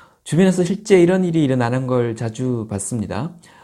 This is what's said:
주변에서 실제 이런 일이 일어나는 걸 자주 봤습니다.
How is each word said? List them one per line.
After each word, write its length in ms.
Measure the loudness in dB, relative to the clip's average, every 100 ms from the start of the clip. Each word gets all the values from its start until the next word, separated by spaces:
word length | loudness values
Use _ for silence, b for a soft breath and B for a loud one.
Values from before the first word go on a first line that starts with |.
| B B
주변에서 400 | -4 2 4 2
실제 360 | 0 -2 2 4
이런 240 | 6 2
일이 200 | 0 0
일어나는 420 | 2 2 0 -2 -2
걸 300 | -2 -2 -4
자주 500 | -6 -4 -4 -4 -4
봤습니다. 680 | -8 -6 -6 -4 -6 -8 B B B